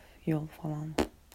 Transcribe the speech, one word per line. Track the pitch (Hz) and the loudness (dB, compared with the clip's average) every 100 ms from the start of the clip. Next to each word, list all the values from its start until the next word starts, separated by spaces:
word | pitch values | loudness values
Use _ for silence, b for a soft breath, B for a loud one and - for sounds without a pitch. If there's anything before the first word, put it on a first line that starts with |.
| B B - | B B 2
Yol | 156 156 | 2 2
falan. | - 156 151 156 151 - - - | -6 -4 -4 -2 0 0 -4 -20